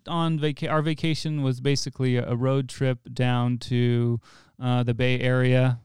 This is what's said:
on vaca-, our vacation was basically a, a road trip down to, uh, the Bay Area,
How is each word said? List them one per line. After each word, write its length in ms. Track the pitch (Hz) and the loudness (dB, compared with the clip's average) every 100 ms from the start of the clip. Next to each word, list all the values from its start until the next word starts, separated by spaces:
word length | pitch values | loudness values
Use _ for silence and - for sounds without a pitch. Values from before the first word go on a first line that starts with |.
| - | -6
on 320 | 170 165 160 | -2 0 0
vaca-, 300 | 151 139 165 | -2 -4 -2
our 120 | 156 | 0
vacation 600 | 151 151 165 151 156 151 | 0 -2 -2 -2 -2 -2
was 180 | 135 123 | -2 0
basically 560 | 135 135 135 - 131 123 | 0 -2 -2 -2 0 0
a, 100 | 120 | 0
a 60 | 120 | 0
road 340 | 131 135 131 | 0 0 -2
trip 300 | - 135 123 - | -2 -2 -2 -6
down 440 | 123 127 123 120 120 | -2 0 2 0 -2
to, 600 | - 123 120 120 120 117 - - _ - | -2 0 2 2 0 -2 -6 -20 _ -6
uh, 220 | 127 123 | -2 0
the 100 | 120 | 0
Bay 260 | 113 127 127 | 0 0 2
Area, 600 | 127 127 127 127 127 120 | 2 2 4 4 4 0